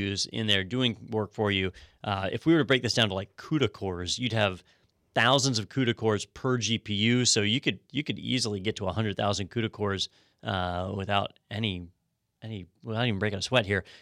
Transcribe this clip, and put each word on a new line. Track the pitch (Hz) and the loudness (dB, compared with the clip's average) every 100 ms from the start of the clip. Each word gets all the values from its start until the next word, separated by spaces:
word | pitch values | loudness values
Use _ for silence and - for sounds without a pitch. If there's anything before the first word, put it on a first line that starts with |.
| 98 | 0
Us | 98 - | -2 -4
in | 113 107 | -2 2
there | 98 | 2
doing | 92 127 123 104 82 | 2 0 0 -2 -4
work | 110 101 | -4 -4
for | - 104 | 0 2
you. | 98 95 - - _ | 2 0 -4 -16 _
Uh, | 104 98 95 | -4 -2 -2
if | 120 160 | 0 4
we | |
were | 165 | 4
to | 131 | 4
break | 131 | 2
this | 117 | 2
down | 127 110 | 2 2
to, | 95 | 0
like, | 98 - | -6 -14
cuda | - 156 117 | -4 0 0
cores, | - 98 87 90 - | -2 -6 -4 -4 -4
you'd | 123 | -2
have | 113 104 90 - _ _ _ _ 127 | 0 0 -2 -12 _ _ _ _ 2
thousands | 117 139 135 110 | 4 4 4 0
of | 95 | -2
cuda | - 120 113 | 0 0 2
cores | 113 104 - | 2 0 -2
per | - 135 123 | -6 -2 0
G | 104 113 | 0 -2
P | - | -2
U. | 101 110 123 120 | 0 4 4 4
So | 113 | 4
you | 104 123 | 2 2
could, | - 95 _ | 0 -4 _
you | 131 | -6
could | 151 110 | -6 -6
easily | 117 123 110 104 | -4 -2 -2 -2
get | 98 - | -4 -4
to | 92 | -2
a | |
hundred | 95 110 95 | 0 -2 0
thousand | 104 98 98 | 0 0 -2
cuda | 117 110 | -2 -2
cores, | - 104 95 - _ _ _ | -2 -2 -2 -4 _ _ _
uh, | 113 95 90 87 95 101 | -4 -2 -2 -2 -4 -4
without | 95 101 - - _ | -2 -4 -4 -14 _
any | 104 113 90 85 _ _ _ _ _ | -6 -4 -4 -10 _ _ _ _ _
any, | 110 107 85 _ | -14 -12 -14 _
without | 117 110 123 | -8 -2 -2
even | 95 | 0
breaking | 104 98 | -2 -2
a | |
sweat | - 127 98 | 0 2 2
here, | 101 - - | 0 -2 -14